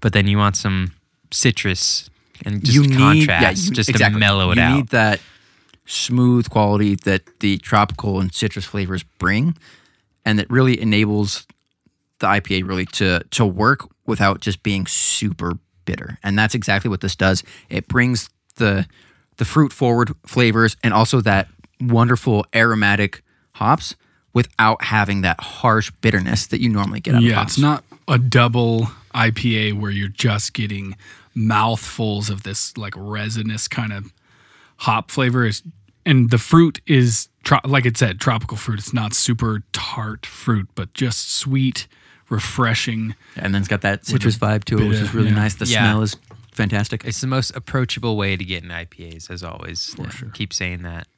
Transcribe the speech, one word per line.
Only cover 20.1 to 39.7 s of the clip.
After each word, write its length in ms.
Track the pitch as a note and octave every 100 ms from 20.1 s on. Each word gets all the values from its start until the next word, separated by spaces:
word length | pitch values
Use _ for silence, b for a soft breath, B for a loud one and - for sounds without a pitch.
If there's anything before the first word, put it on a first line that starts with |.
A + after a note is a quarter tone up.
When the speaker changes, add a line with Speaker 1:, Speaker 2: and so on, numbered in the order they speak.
| G2 -
Speaker 2:
flavors 500 | - B2 A2 A2+ -
and 80 | A#2+
also 280 | G#2 A2+ C3
that 260 | G#2+ G2 - _ _ _
wonderful 640 | B2 A#2 A#2+ A#2+ - G#2+ -
aromatic 680 | A2+ A2+ A2 G#2 G2+ G2+ - _ _ _
hops 440 | - A2 D3 - - _ _ _
without 480 | A#2+ A#2+ - A2 A2+
having 360 | - G#2+ G2 G2+
that 160 | F#2 E2
harsh 500 | - - B2 A2 G#2 -
bitterness 460 | A2+ G#2 F#2 A#2+ -
that 140 | A#2
you 80 | A#2+
normally 320 | G#2 G2 G#2
get 140 | -
out 80 | B2
Speaker 3:
Yeah, 80 | A#2
Speaker 2:
of 40 | G#2+
hops. 140 | G#2
Speaker 3:
it's 60 | -
not 240 | D3 D3+ _ - -
a 100 | B2+
double 680 | B2 B2 A#2+ A#2+ A#2 A2+ A2 B B
I 180 | A#2+ A2+
P 380 | A2 B2 A2 G#2+
A 40 |
where 180 | G2+ G#2
you're 180 | G2+ G2+
just 460 | G2+ B2 G#2 -
getting 420 | - G#2 G2+ G2 F#2+ B B B
mouthfuls 960 | - A2 G#2+ A2+ A2+ - - A2 G2+ G#2+
of 120 | G#2
this, 340 | G2 G2 - -
like, 180 | G2+ F#2
resinous 720 | G2 G#2+ G#2+ A2 G#2+ G#2+ -
kind 240 | - A2+
of 200 | G2+ G2+ _ b b b b b b
hop 320 | - A2 -
flavor. 340 | - B2+ B2 A#2
It's, 160 | G2+ - - _ _ -
and 240 | C3+ A#2
the 80 | A#2
fruit 420 | - D#3+ E3 - -
is, 420 | C#3+ B2 G#2+ - _
tro-, 160 | - D3
like 200 | C3+ C#3 A#2+
it 100 | A2+
said, 240 | A2+ F#2
tropical 360 | - A2+ - G#2+
fruit. 220 | - G#2+
It's 140 | G2+
not 220 | B2 A2
super 480 | A2 - A2+ A#2 G#2+ -